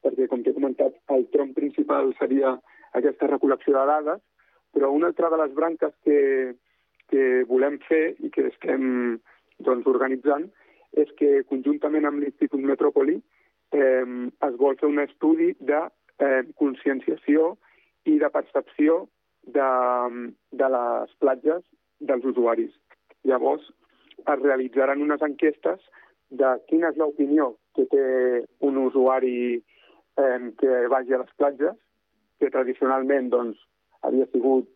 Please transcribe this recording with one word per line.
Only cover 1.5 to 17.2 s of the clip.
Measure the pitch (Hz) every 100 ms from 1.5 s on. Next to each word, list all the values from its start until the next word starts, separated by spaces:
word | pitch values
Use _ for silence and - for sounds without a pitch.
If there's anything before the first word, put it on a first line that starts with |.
| 139
principal | 147 135 147 143 135 -
seria | 131 139 135 127 _ _ - -
aquesta | 147 - 139
recol·lecció | 135 139 131 - 135
de | 139
dades, | 151 151 196 _ _ _ _ _ 143
però | 139
una | 143 175
altra | - 170
de | 160
les | 151 139
branques | 165 165 156 _ -
que, | 147 139 135 127 123 _ _ _ _ _
que | 139 131 127 123
volem | 127 139 143 -
fer | 160 165 208
i | -
que | - 131
estem, | - - 135 131 127 120 113 _ _ _ _
doncs, | - 123 135
organitzant | 127 131 131 143 143 185 _ _ _ _
és | - - -
que, | - 139 131
conjuntament | 135 135 147 - 156 -
amb | 147
l'Institut | 143 - 147 139 139
Metròpoli, | 135 147 - 135 196 _ _ _ _ _
eh, | 147 135 131 127 123 123 _ 143
es | 120
vol | 139 131
fer | 151
un | 147
estudi | 143 _ 156 160 170 196
de, | 131 147 175 _ _ _
eh, | 139 131 127 -
conscienciació | 143 131 - 135 - 156